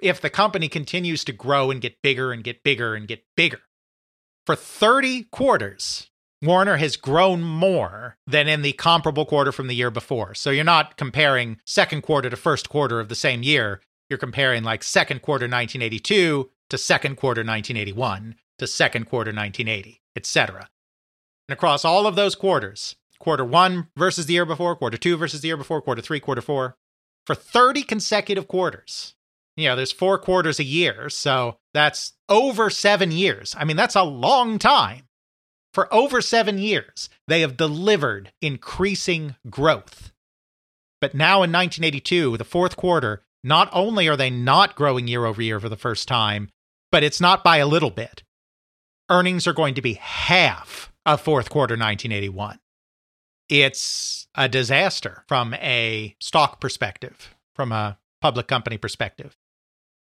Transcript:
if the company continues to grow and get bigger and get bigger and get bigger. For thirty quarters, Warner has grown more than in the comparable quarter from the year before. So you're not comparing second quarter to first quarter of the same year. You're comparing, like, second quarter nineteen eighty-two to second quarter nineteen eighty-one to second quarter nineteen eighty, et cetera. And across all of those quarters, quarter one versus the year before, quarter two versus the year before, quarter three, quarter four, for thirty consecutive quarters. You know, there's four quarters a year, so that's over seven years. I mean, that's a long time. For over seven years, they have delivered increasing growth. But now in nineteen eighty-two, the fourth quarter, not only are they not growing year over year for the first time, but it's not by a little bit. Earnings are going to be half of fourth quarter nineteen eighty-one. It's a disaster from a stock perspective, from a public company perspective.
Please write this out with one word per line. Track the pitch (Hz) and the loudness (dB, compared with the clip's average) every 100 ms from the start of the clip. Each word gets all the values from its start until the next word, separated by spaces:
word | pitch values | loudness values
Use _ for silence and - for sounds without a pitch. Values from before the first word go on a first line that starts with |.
if | 185 185 | -2 -2
the | 147 | -2
company | - 208 190 160 | 0 0 0 -4
continues | 160 143 180 175 156 | -6 -6 -4 -4 -4
to | - | -6
grow | 107 127 143 135 | -8 0 0 2
and | 131 | -2
get | 120 - | -6 -4
bigger | 143 127 131 | -2 0 -2
and | 117 | -6
get | 117 - | -10 -4
bigger | 143 120 117 | -2 0 -2
and | 107 107 | -6 -10
get | 113 _ - | -14 _ 0
bigger. | 165 - _ _ _ _ _ _ _ _ - | 0 0 _ _ _ _ _ _ _ _ -4
For | 151 | -4
thirty | - - 214 262 262 254 | -4 0 4 4 2 -4
quarters, | - - 262 190 98 98 - - - _ _ - | -8 -2 2 2 0 -8 -10 -10 -12 _ _ -6
Warner | 147 180 196 156 | 2 2 4 2
has | 156 - | 0 -4
grown | 131 156 190 175 | 0 4 4 2
more | 170 160 190 170 92 101 120 - - | -2 0 0 0 -2 -8 -16 -18 -2
than | 147 147 | 2 2
in | 151 | 0
the | 143 | -2
comparable | - 165 170 160 147 147 | 0 2 2 2 -2 0
quarter | 147 139 | 2 0
from | - 131 | -2 -4
the | |
year | 120 123 | -2 -2
before. | 113 - 123 98 | -4 -6 -6 -6
So | - 147 | -6 -2
you're | 139 | 0
not | 160 165 151 - | 4 4 2 -4
comparing | 131 147 147 127 117 107 - | -6 0 2 2 -2 -8 -4
second | - 175 151 | 0 0 0
quarter | - 143 123 | 0 0 0
to | 120 | -2
first | 165 139 - | -2 -2 -2
quarter | 147 139 117 | -2 0 -2
of | 107 | -4
the | |
same | 113 147 120 | -4 -2 -2
year. | 131 147 107 98 _ _ - | 0 0 0 -6 _ _ -10
You're | 139 | -8
comparing, | 123 131 135 117 | -6 0 0 0
like, | 110 110 | -2 -6
second | - 190 160 135 | -2 0 0 -4
quarter | - 135 120 | -4 -2 -2
nineteen | 123 117 131 | -4 -4 -6
eighty-two | 113 110 - 202 170 143 - _ - | -6 -4 0 2 2 0 -4 _ -10
to | - | -6
second | - 156 143 139 | 0 0 -2 -2
quarter | 135 113 | -2 -2
nineteen | 113 110 104 113 | -2 -4 -6 -6
eighty-one | 101 101 123 95 110 - _ - | -6 -4 -4 -6 -10 -18 _ -10
to | 131 | -6
second | - 143 117 | 0 0 0
quarter | 113 123 110 | -4 -4 -4
nineteen | 107 104 98 113 | -6 -8 -6 -6
eighty, | 107 95 _ _ - | -6 -10 _ _ -12
et | |
cetera. | - 156 110 92 - _ _ _ _ _ _ _ - | -4 0 0 -4 -20 _ _ _ _ _ _ _ -12
And | |
across | 139 170 139 | -2 0 2
all | 165 185 208 | 2 2 2
of | 185 | 2
those | 202 | 0
quarters, | - 190 156 101 107 - - _ _ | 0 0 0 -2 -10 -14 -14 _ _
quarter | 165 143 | -2 -2
one | 123 160 185 180 - - | 2 4 4 2 -6 0
versus | 180 175 | 0 0
the | 151 | 0
year | 175 165 | 0 0
before, | 160 175 170 | -2 -4 -2
quarter | 120 113 | -4 -2
two | 175 170 | 0 0
versus | 165 151 | -2 -6
the | 160 | -6
year | 156 | -6
before, | 131 156 | -4 -4
quarter | 139 120 | -4 -4
three, | - 151 | -4 -6
quarter | 143 120 | -4 -6
four, | 131 139 127 - _ _ _ _ - | -2 -2 -4 -8 _ _ _ _ -6
for | |
thirty | - - - 494 285 | -6 0 4 4 4
consecutive | - 214 - 208 202 196 - | -4 -4 -2 -2 -2 -4 -2
quarters. | 185 170 - - - - _ _ _ _ | -2 -2 -4 -14 -16 -16 _ _ _ _
You | - 147 | -4 0
know, | 127 | 0
there's | 131 | -2
four | - 185 190 | 0 2 2
quarters | - 185 160 147 | 2 2 2 -2
a | |
year, | 135 160 165 107 139 | -2 0 0 -2 -8
so | - 147 131 120 - _ | -4 0 0 -2 -6 _
that's | 147 151 - - _ - | 2 2 2 -12 _ 2
over | 208 269 220 214 | 4 4 2 0
seven | - 202 202 185 | 2 2 4 2
years. | 160 190 101 - - | 0 0 -2 -6 -6
I | 151 | -2
mean, | 156 | 0
that's | 233 | 2
a | 202 | 2
long | 175 127 143 269 233 214 | 0 0 2 4 2 2
time. | 233 277 113 123 _ _ _ _ _ _ _ | 4 4 2 -4 _ _ _ _ _ _ _
For | - 175 | -2 2
over | 220 277 247 | 4 4 2
seven | - 233 208 196 | 2 2 2 -2
years, | 214 165 - - - _ - | -2 -2 -4 -14 -18 _ -2
they | 165 | 0
have | 156 127 | 0 0
delivered | 160 151 196 202 139 101 98 - | -2 0 2 2 0 -4 -10 -8
increasing | 151 131 - - 196 185 - 170 151 123 117 | -8 -8 -10 -4 -2 -2 -2 -4 -4 -12 -12
growth. | 131 160 117 - - - _ _ _ _ _ _ _ _ - | 0 2 2 -2 -20 -20 _ _ _ _ _ _ _ _ -6
But | 139 | -4
now | 139 160 196 | 2 4 4
in | 175 | 4
nineteen | 170 180 - | 2 0 -2
eighty-two, | 165 143 - 175 139 113 | -4 -4 -2 0 0 -2
the | |
fourth | 117 175 180 | -4 -2 -2
quarter, | - 180 165 117 101 _ _ | 0 0 2 0 -4 _ _
not | 127 160 190 | 0 2 2
only | 180 208 214 160 | 2 0 2 2
are | 139 | 2
they | 131 | 0
not | 123 123 160 202 - | 0 4 6 4 2
growing | 147 127 120 | 0 0 -2
year | 120 117 | -2 -2
over | 107 | -2
year | 113 107 | -2 -2
for | 113 | -6
the | 107 | -6
first | 123 107 - | -4 -4 0
time, | 123 110 104 101 _ _ _ - | 2 2 0 -6 _ _ _ 0
but | 165 | 2
it's | 147 - | 2 2
not | 175 185 | 4 6
by | 175 160 | 6 6
a | 143 | 4
little | 160 143 | 2 0
bit. | 98 117 - - _ _ _ _ _ _ _ - | -4 -12 -14 -20 _ _ _ _ _ _ _ 2
Earnings | 180 180 180 175 | 2 4 0 0
are | |
going | 156 147 | 0 0
to | 131 | 0
be | 127 | -4
half | 104 - - - 180 147 90 - - - _ 160 | -6 -8 -4 4 6 6 2 -10 -18 -18 _ 0
of | 147 | 2
fourth | - 147 110 | 2 0 2
quarter | 147 123 117 | 0 0 0
nineteen | 110 101 113 | -2 -2 -4
eighty-one. | 104 98 95 104 - _ _ _ _ _ _ _ _ - | -6 -6 -6 -10 -12 _ _ _ _ _ _ _ _ 0
It's | 143 135 - - - - - - | 4 4 0 -8 -6 -8 -10 -8
a | - 131 | -2 0
disaster | 131 120 139 185 - 107 - - | 0 2 2 2 0 -10 -12 -2
from | 131 117 | -2 -2
a | 120 147 123 113 110 107 - | -4 -4 -2 -2 -4 -8 -12
stock | - 160 143 - | -2 2 2 0
perspective, | 131 - 107 - - - - _ _ | -8 -6 -8 -8 -18 -18 -20 _ _
from | - 127 | -8 -4
a | 110 104 98 _ _ | -2 -4 -6 _ _
public | 151 127 - | 0 0 -2
company | 127 113 110 | -2 -2 -8
perspective. | 110 - 101 - 135 _ _ _ _ _ _ _ | -8 -6 -8 -8 -20 _ _ _ _ _ _ _